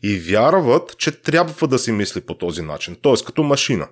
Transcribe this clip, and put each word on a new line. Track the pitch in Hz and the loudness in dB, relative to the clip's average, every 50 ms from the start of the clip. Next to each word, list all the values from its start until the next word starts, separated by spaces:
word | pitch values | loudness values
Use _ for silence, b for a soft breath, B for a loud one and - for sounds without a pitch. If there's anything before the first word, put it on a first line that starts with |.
и | B 104 104 92 | B -2 -2 -2
вярват, | 82 85 95 107 117 151 175 196 165 123 123 170 - - - - | -2 0 2 4 4 4 4 4 4 4 4 2 2 -2 -10 -6
че | - 156 | -4 -4
трябва | 147 - - - 156 165 175 165 160 - 165 143 | -4 -4 -4 0 0 2 0 0 -2 -2 0 2
да | 131 123 | 2 2
си | - 117 | 0 0
мисли | 113 104 104 - - 95 | 0 0 -2 -2 -4 -8
по | - - - | -8 -10 -8
този | - - 87 80 85 | -6 -6 -6 -6 -6
начин. | 82 76 73 73 - - 87 - | -8 -8 -8 -10 -10 -12 -6 -2
Тоест | - 147 170 - - | 2 2 4 2 2
като | - - - | -2 -2 -2
машина. | 156 147 139 139 - - 135 92 76 - | 0 2 2 0 0 0 -2 -2 -4 -6